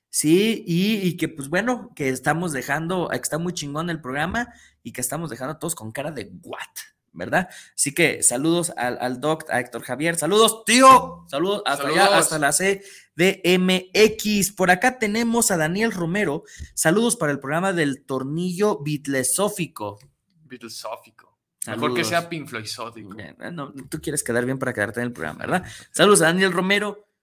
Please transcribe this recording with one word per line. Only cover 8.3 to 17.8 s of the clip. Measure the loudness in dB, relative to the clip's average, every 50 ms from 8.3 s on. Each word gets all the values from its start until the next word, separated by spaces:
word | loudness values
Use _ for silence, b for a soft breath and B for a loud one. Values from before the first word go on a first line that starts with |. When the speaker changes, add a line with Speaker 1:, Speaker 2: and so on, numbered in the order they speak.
| 0 2 0 2 2 2 0 -2 -4
Speaker 1:
al, | -4 -4 -4 -4 -4
al | -4 -4 -4 -2
doc, | -2 -2 -2 -2 -2 -2
a | -2 -2
Héctor | -2 -4 -8 -10
Javier. | -8 -8 -6 -2 -2 -2 -2
Saludos, | 0 0 2 4 6 6 6 4 0 0
tío. | 4 6 8 10 10 10 10 8 2 -12 -16 -12
Saludos | -6 -2 -2 0 0 0 0 0
hasta | -2 -2 0 0
allá, | 2 4 4
Speaker 2:
Saludos. | 6 6 6 4
Speaker 1:
hasta | 4 2 2 2
la | 2 2
C | 2 2 2 2 0 0 B B B B B B B
D | 2 2 2 2 2 2
M | 4 4 4 4 4 2 2 0 0 4
X. | 6 6 6 4 2 -2 0 0 2 0 0
Por | 0 2 4 4
acá | 4 4 4 0 0 0
tenemos | -2 -2 0 0 0 0 2 2 2 2
a | 2
Daniel | 2 0 0 0 0 0 -2
Romero. | -2 -2 -2 -2 0 0 0 0 -2 -4 -6 B B B B B B
Saludos | B 2 4 4 4 4 2 0
para | 0 0 -2
el | -2 -2
programa | -4 -4 -2 -2 -2 0
del | 0 0